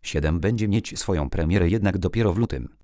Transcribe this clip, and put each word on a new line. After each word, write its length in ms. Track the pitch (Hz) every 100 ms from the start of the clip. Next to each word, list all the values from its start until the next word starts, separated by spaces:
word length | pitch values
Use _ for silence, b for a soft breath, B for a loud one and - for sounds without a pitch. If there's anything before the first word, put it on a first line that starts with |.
siedem 380 | - - 76 82
będzie 280 | 95 117 104
mieć 320 | 104 - -
swoją 300 | - 87 69
premierę 400 | - 80 98 87
jednak 280 | 107 98 92
dopiero 360 | 90 113 107
w 40 | 90
lutym. 320 | 117 65 60 _